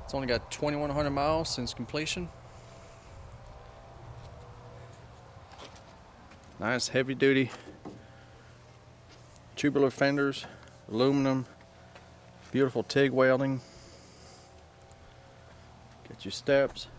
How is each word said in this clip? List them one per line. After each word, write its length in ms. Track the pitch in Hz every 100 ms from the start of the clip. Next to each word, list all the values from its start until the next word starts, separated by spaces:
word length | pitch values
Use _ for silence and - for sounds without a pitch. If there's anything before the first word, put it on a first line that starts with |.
It's 80 | -
only 140 | 139 131
got 240 | 117 -
twenty-one 400 | - 147 147 147
hundred 220 | 143 143
miles 360 | 139 147 160 156
since 240 | - 120
completion. 560 | - 117 147 156 - 175 - - - - - - - - - - - - - - - - - - - - - - - - - - - - - - - - - - - - - - - - - - -
Nice 280 | 101 123 -
heavy 260 | 131 131
duty 360 | 127 135 135 123 - - - - - - - - - - - - - - - - - - - - -
tubular 320 | 147 139 135
fenders, 560 | - 139 143 139 131 - - - - -
aluminum, 560 | 107 131 139 135 131 123 - - - - - - - - - -
beautiful 300 | 127 135 120
tig 300 | 107 135 139
welding. 500 | 127 131 131 135 131 - - - - - - - - - - - - - - - - - - - - - - - - -
Got 160 | -
your 100 | 95
steps. 540 | - - 139 135 - -